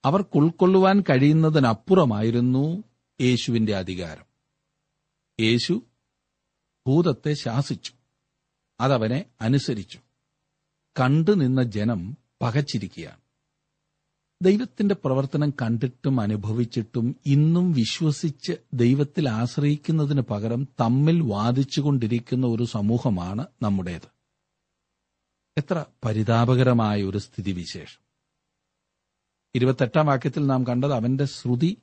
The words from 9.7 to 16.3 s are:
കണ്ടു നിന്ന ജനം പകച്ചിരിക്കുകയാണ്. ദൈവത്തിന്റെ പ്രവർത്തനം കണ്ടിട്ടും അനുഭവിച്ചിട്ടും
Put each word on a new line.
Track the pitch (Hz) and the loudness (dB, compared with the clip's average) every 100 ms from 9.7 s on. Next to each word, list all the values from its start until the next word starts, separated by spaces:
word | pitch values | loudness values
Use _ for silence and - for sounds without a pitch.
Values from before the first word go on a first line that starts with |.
| - 95 - _ _ _ _ _ _ _ _ _ - | -8 -10 -18 _ _ _ _ _ _ _ _ _ -2
കണ്ടു | 127 151 156 | 2 2 2
നിന്ന | - 127 131 | 2 2 2
ജനം | 123 104 107 110 90 143 _ _ | 0 -2 -2 -2 -6 -14 _ _
പകച്ചിരിക്കുകയാണ്. | 120 120 143 120 98 - 78 - _ _ _ _ _ _ _ _ _ _ _ _ | -2 -2 -2 -6 -8 -12 -18 -20 _ _ _ _ _ _ _ _ _ _ _ _
ദൈവത്തിന്റെ | 185 208 254 _ 202 196 | 2 2 -2 _ -2 -2
പ്രവർത്തനം | - 131 135 147 147 | -2 -2 -2 -2 -2
കണ്ടിട്ടും | 139 117 117 127 - 139 131 | -2 -2 -2 -4 -4 -2 -2
അനുഭവിച്ചിട്ടും | 104 | 0